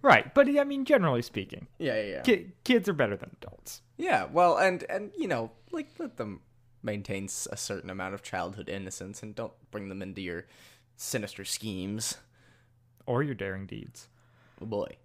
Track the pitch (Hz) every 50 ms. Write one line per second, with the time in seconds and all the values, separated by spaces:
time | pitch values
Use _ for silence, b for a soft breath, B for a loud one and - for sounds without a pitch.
0 | - 277 170 110 - - - 277 277 262 285 285 285 277 285 277 269 254 302 247
1 | 185 156 131 120 120 - - 107 95 101 - - - - - _ 170 139 113 110
2 | 104 104 90 67 - 247 220 - - 185 - _ _ - 254 233 180 202 180 143
3 | 131 104 101 - - - - _ - - - - - - - - _ _ _ -
4 | 330 370 294 117 95 - - 170 180 175 156 - 190 190 180 170 - - - 147
5 | 427 - - 359 311 196 151 117 113 - - _ - - - 320 285 - _ -
6 | 339 247 - - 117 107 95 - _ _ _ _ _ _ _ _ - 107 104 104
7 | 98 - 98 98 98 95 - - - - - 101 - - 101 92 - 92 92 95
8 | 92 95 98 101 - - - 92 87 90 98 104 - - 95 98 95 95 - -
9 | 92 95 104 - - 107 104 - 117 - - _ - _ - 104 98 98 95 95
10 | 95 95 92 98 95 90 85 85 90 b b b b b b b b b _ -
11 | - - - 120 104 98 - - 95 - - - 107 110 98 92 92 98 104 110
12 | 113 - - b b b b b b b b b b b b b _ _ _ _
13 | - - 120 123 147 147 131 - 98 98 95 95 98 95 - 107 - - - -
14 | - _ b b b b b b b b b b - 113 110 104 - - - _
15 | _